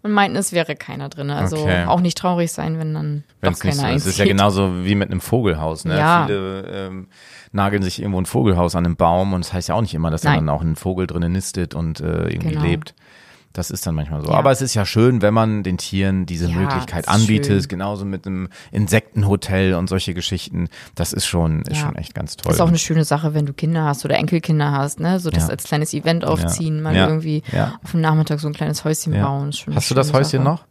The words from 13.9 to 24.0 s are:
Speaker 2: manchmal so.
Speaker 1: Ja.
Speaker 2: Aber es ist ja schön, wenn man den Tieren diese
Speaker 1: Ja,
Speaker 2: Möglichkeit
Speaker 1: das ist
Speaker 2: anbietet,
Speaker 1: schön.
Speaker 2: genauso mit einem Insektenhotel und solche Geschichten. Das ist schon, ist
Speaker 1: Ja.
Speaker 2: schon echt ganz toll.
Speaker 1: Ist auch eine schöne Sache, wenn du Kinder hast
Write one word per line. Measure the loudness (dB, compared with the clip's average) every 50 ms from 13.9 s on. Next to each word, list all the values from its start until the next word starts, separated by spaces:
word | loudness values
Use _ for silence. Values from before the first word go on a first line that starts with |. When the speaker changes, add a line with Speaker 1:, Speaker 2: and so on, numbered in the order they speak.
| -2
Speaker 2:
manchmal | -2 -2 -4 -4 -4
so. | -2 2
Speaker 1:
Ja. | 2 4
Speaker 2:
Aber | 6 4
es | 4 4 0
ist | 0 0
ja | 0 0
schön, | 2 4 4 6 6 6 4
wenn | 4 4 4
man | 4 2 2 0 -2
den | -2 -2 -4
Tieren | -4 -4 -4 -2 0 0 2 2 0 0
diese | -2 -2 -2 0
Speaker 1:
Ja, | 0 0
Speaker 2:
Möglichkeit | 0 0 0 0 -2 -4 -4 -6 -4 0
Speaker 1:
das | 2 4
ist | 4
Speaker 2:
anbietet, | 4 4 4 2 4 2 2 2
Speaker 1:
schön. | 2
Speaker 2:
genauso | -2 -6 -6 -4 -6 -6 -6 -6
mit | -6 -6 -6 -6
einem | -6 -6 -6 -6 -8 -10 -18 -20 -6
Insektenhotel | -2 -2 0 2 2 0 0 0 -2 0 2 2 2 0 0 -2 0 2 2 2 2
und | 0 0 0
solche | -2 -2 -2 -4 -6
Geschichten. | -4 -4 -4 -4 -4 -6 -6 -4 -4 -4 -4 -6 -14 -20 -16 _
Das | -4 -4 -4 -2
ist | -4 -4
schon, | 0 0 2 2 2 2 0 -2
ist | -2 -4
Speaker 1:
Ja. | -2 -2
Speaker 2:
schon | -2 -4
echt | -4 -10 -8 -8
ganz | -8 -8 -8 -8
toll. | -6 -2 0 2
Speaker 1:
Ist | 4
auch | 4
eine | 4 4
schöne | 2 2 -2 -2 -2 0
Sache, | 0 0 0 0 0 0
wenn | 0 -2
du | -2 -4
Kinder | -2 -2 0 0 0 0
hast | 0 -2 -2